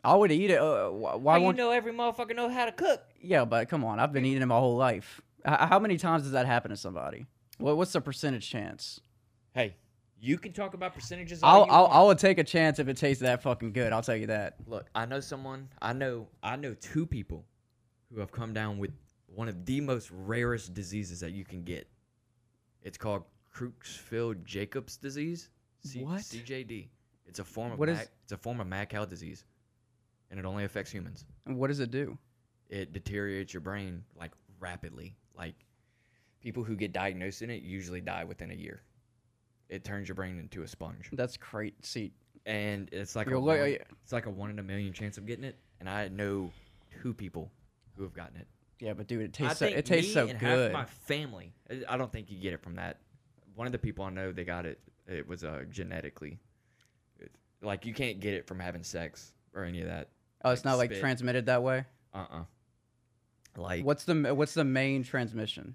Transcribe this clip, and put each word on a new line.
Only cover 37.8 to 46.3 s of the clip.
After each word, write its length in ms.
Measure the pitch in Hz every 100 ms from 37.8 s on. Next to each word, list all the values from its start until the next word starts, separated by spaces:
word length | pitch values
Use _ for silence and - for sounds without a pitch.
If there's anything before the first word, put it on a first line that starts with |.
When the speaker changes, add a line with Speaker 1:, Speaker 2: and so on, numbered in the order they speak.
| 90 90
Speaker 2:
die 220 | 90 90
within 280 | 85 90 87
a 40 | 90
year. 260 | 82 - _ _ _ _ _ _ _ _ _
It 140 | 92
turns 240 | 95 101 95
your 80 | 95
brain 240 | 92 87
into 240 | 85 -
a 40 | 80
sponge. 420 | - 82 98 -
Speaker 1:
That's 240 | - 123 -
crazy. 760 | - 107 107 - - - 104 _ _ - 104
Speaker 2:
And 420 | 107 104 101 92
it's 220 | 90 98 104
like 100 | 113
Speaker 1:
You're 80 | 131
Speaker 2:
a 40 |
Speaker 1:
li-, 200 | 143 156
Speaker 2:
one, 120 | 143
Speaker 1:
yeah. 60 | 135 - -
Speaker 2:
it's 100 | -
like 120 | 120 113
a 40 |
one 200 | 95 104
in 100 | 104
a 40 |
million 300 | 95 98 98
chance 240 | 87 104 104
of 80 | 107
getting 180 | 117
it. 140 | 135 - _ _
And 80 | 92
I 180 | 101 101
know 440 | 95 101